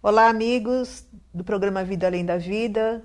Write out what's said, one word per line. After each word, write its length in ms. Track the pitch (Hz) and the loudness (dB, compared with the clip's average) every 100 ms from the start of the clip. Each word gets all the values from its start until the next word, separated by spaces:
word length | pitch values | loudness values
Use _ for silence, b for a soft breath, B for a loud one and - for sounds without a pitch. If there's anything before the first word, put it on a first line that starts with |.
Olá, 260 | 208 214 226 | 4 6 6
amigos 760 | 220 226 247 214 254 247 - - 208 _ | 4 0 0 0 -2 -4 -10 -20 -20 _
do 120 | 170 | -12
programa 400 | 175 208 202 190 | -4 -2 0 -2
Vida 220 | 185 190 185 | -4 0 0
Além 180 | 175 | 0
da 120 | 175 175 | -2 -2
Vida. 640 | 170 208 226 208 220 226 | -2 -2 -2 0 -2 -2